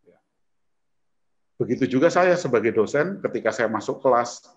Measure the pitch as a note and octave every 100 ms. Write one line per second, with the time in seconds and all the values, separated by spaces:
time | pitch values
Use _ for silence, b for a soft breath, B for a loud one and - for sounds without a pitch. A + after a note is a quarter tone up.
0 | _ E2+ _ _ _ _ _ _ _ _
1 | _ _ _ _ _ _ - A#2 B2+ B2+
2 | E3 E3+ F#3 F3 C#3+ A#2+ A2 G#2 G2+ C#3+
3 | E3 G3 - A#2 A2 A2 A2+ A2+ - C3+
4 | C3+ A#2+ A#2+ - -